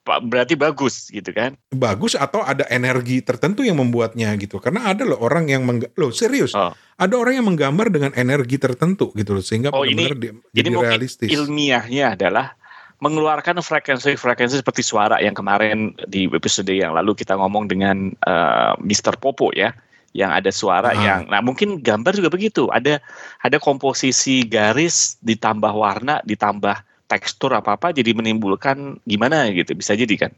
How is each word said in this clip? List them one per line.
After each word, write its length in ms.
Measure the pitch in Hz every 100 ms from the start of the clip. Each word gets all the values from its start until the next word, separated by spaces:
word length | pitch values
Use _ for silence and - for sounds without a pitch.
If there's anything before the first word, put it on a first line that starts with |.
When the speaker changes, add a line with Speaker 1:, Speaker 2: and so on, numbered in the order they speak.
Speaker 1:
pa-, 180 | - 139
berarti 340 | 120 123 123
bagus 540 | 160 151 139 131 - -
gitu 180 | 104 92
kan? 260 | 90 120 - _
Speaker 2:
Bagus 420 | 131 120 101 220
atau 260 | - 139 233
ada 220 | 156 139 -
energi 520 | 123 127 127 123 127
tertentu 420 | - 120 147 208
yang 140 | 262 156
membuatnya 540 | 123 117 113 117 110
gitu. 240 | 104 101 98
Karena 240 | 123 196
ada 180 | 226 196
loh 140 | 247 117
orang 280 | 117 156 156
yang 160 | 135
mengga-, 280 | 123 120 123
loh 140 | - 139
serius, 420 | - 226 269 151
Speaker 1:
Oh. 180 | 104 87 - _
Speaker 2:
ada 220 | - 190
orang 200 | 247 240
yang 100 | 262
menggambar 420 | 220 165 139 156 226
dengan 220 | 156 139
energi 420 | 123 123 147 120 135
tertentu 540 | 131 123 165 190 -
gitu 180 | 107 101
loh, 60 | 98
sehingga 300 | 90 113 135
Speaker 1:
Oh, 120 | 135
ini, 120 | 135 117
Speaker 2:
benar-benar 100 | 175 135
di-, 140 | 113
Speaker 1:
ini 180 | 110 _
Speaker 2:
jadi 140 | - 127
Speaker 1:
mungkin 220 | 117 120
Speaker 2:
realistis. 340 | 113 127 - 107
Speaker 1:
ilmiahnya 760 | 147 143 147 143 120 117 135 131
adalah 420 | 95 90 107 131 - - - -
mengeluarkan 640 | _ 143 156 156 151 175 175
frekuensi-frekuensi 960 | 160 151 - 127 143 139 123 120 120
seperti 240 | 135 131 -
suara 400 | 117 110 101 113
yang 140 | 101
kemarin 580 | 101 98 101 107 107 107 -
di 180 | - 98
episode 460 | 92 - - - 95
yang 220 | 95 85
lalu 180 | 80 98
kita 220 | 101 -
ngomong 320 | 98 95 104 104
dengan, 480 | 92 98 98 95 -
eh, 560 | - 87 82 58 55 50
Mister 320 | 90 104 110
Popo 380 | 107 135 131 110
ya, 240 | - 104 - _ _ _
yang 180 | - 95
ada 180 | 85 98
suara 400 | - 101 87 117
Speaker 2:
Ah. 80 |
Speaker 1:
yang, 260 | 104 104 95
nah 160 | - 101
mungkin 400 | 120 131 208 185
gambar 320 | 117 107 120
juga 160 | 202 170
begitu, 400 | 180 214 175 117
ada, 320 | 117 135 147 - - - -
ada 180 | 127 143
komposisi 880 | 147 135 135 127 135 120 135 131
garis 720 | 117 107 104 117 165 - - -
ditambah 480 | 113 110 110 107 107
warna 520 | 104 104 101 127 151
ditambah 580 | - 107 104 101 101 101 _ _
tekstur 460 | _ 104 - - 139
apa-apa 400 | 117 107 104 170
jadi 220 | 139 113
menimbulkan 880 | 113 113 110 98 95 139 135 139 -
gimana 460 | - 104 120 156 117
gitu, 240 | 90 -
bisa 180 | 87 -
jadi 240 | 104 120
kan? 160 | 101 -